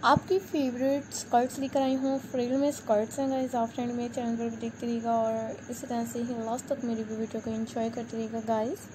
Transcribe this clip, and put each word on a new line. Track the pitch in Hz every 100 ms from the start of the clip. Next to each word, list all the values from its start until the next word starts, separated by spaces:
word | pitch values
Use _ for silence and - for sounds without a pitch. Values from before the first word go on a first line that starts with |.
| 240
आपकी | 302 - 381
favorite | 381 311 269 247 269 277 277 -
skirts | - 240 254 269
लेकर | 269 277
आई | 269 262
हूँ। | 269 269
Frill | 262 254 240 262
में | 285
skirts | 285 - 208 220 -
हैं | 269
guys, | 269 262 247
आप | 226
friend | 247 240
मेरे | 240 240
चैनल | 240 233 233
पर | 233
भी | 226
देखते | 233 - 240
रहिएगा | 233 233
और | 226 226 226 220 - -
इसी | 240 262
तरह | 233 233
से | 233
ही | 240 233 226
last | 247 -
तक | 269 240
मेरी | 226
भी | 214 220
video | 226 226
को | 226
enjoy | 220 220 240 226
करते | 233 240 226
रहिएगा | 220 226 220
guys। | 220 226 392 -